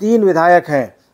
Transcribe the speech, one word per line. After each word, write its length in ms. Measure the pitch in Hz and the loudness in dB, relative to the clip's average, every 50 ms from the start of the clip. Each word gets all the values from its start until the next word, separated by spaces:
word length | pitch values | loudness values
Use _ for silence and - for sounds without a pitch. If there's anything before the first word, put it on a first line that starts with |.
तीन 240 | 202 220 233 233 208 | -4 -2 0 0 2
विधायक 440 | 190 165 160 165 175 175 175 - 151 | 0 0 0 2 2 2 2 0 0
हैं 280 | 147 139 123 98 - _ _ _ | -4 -4 -4 -6 -10 _ _ _